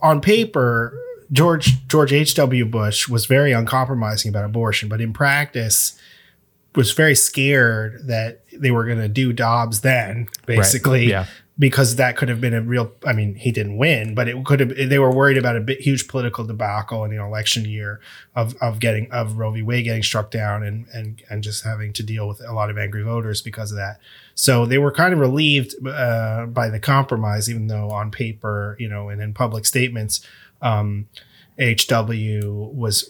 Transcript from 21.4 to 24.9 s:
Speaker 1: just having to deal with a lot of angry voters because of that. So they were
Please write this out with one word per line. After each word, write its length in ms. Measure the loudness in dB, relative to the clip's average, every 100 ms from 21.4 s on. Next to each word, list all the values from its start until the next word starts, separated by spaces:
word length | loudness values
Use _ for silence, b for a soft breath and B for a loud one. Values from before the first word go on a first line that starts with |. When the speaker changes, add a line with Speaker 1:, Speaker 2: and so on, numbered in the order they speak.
Speaker 1:
just 200 | -6 -6
having 300 | -6 -6 -8
to 80 | -8
deal 260 | -6 -4 -6
with 140 | -8
a 100 | -8
lot 180 | -4 -4
of 60 | -2
angry 240 | -4 -4
voters 360 | -4 -4 -4 -6
because 320 | -8 -10 -8
of 60 | -6
that. 220 | -8 -10 B B B
So 320 | -2 2 4 4
they 140 | 4
were 120 | 2